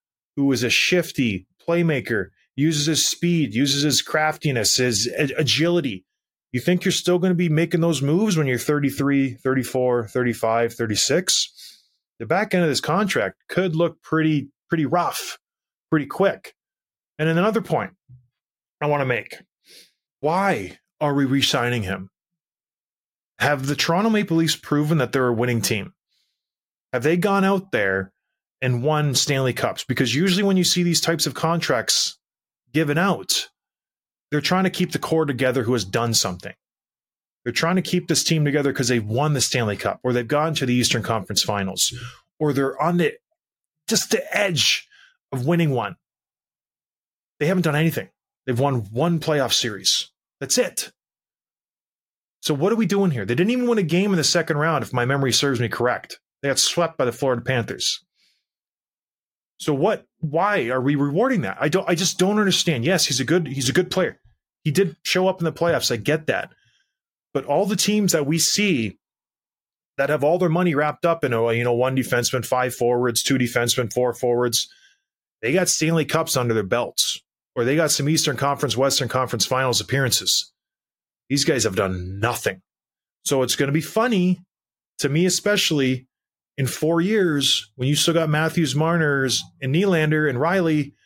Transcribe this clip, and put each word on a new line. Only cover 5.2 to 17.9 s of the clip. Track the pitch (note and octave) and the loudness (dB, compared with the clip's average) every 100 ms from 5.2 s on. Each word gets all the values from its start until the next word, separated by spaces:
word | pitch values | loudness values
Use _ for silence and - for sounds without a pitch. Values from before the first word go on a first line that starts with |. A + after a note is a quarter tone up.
| C#3+ - | -2 0
agility, | C#3 B2 E3+ F3 C#3 F#2+ - _ _ _ _ | 0 0 2 0 -2 -6 -14 _ _ _ _
you | B2 | -4
think | E3+ F3+ | 0 2
you're | G3 | 2
still | - - F3+ | 0 2 2
gonna | F#3 | 2
be | F3 F3 | 2 2
making | D3+ E3 E3 | 2 2 2
those | E3+ C#3 | 0 0
moves | C#3 E3 G#3+ D#3+ | 0 2 2 2
when | C#3 | 0
you're | B2 | 0
thirty-three, | - D3 C#3+ C#3 C#3 C#3 C3+ | 0 0 0 0 0 2 0
thirty-four, | A2+ C3 C3 A#2+ C3 B2+ B2 A2+ | -2 -2 0 0 0 2 0 0
thirty-five, | B2+ B2 A2+ A2+ A#2 A#2 | 0 0 0 0 2 0
thirty-six? | - A#2 G#2 - D#3 F3+ - - - - - _ _ _ - | -2 -2 -2 0 0 0 -2 -4 -10 -20 -20 _ _ _ -14
The | |
back | A2+ F3+ G#3+ | -2 -2 0
end | F#3 | 2
of | E3 | 2
this | B2+ | 0
contract | - F3 G#3 B2+ G2 - - | 0 0 0 0 -2 -6 -6
could | - F#3 D#3 | -2 0 0
look | E3+ - | -2 -4
pretty, | - D#3+ D#3 D3+ - _ _ | -4 0 2 0 -2 _ _
pretty | E3 C#3+ | -2 0
rough, | F3 D#3 - - - _ _ _ _ _ | 0 -2 -4 -10 -14 _ _ _ _ _
pretty | D#3+ C#3 | -2 0
quick. | - G3 - - - _ _ _ _ _ - | 0 0 0 -8 -20 _ _ _ _ _ -4
And | D#3 | 0
then | E3 | 2
another | G#3 A3 | 2 0
point | - D3+ G2 | -2 -2 -4